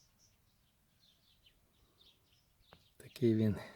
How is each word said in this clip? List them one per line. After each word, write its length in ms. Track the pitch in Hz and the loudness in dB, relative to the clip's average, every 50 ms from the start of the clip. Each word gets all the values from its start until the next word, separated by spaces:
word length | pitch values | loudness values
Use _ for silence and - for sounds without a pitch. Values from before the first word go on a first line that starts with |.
| _ _ _ _ _ _ _ _ _ _ _ _ _ _ _ _ _ _ _ _ _ _ _ _ _ _ _ _ _ _ _ _ _ _ _ _ _ _ _ _ _ - _ _ _ _ _ _ _ _ _ _ _ _ - - _ _ _ | _ _ _ _ _ _ _ _ _ _ _ _ _ _ _ _ _ _ _ _ _ _ _ _ _ _ _ _ _ _ _ _ _ _ _ _ _ _ _ _ _ -20 _ _ _ _ _ _ _ _ _ _ _ _ -20 -20 _ _ _
Такий 380 | - - 127 - - 123 117 110 | -20 -20 -20 -4 0 2 2 4
він 200 | 110 110 107 98 98 - - - | 4 2 2 0 -2 -6 -12 -18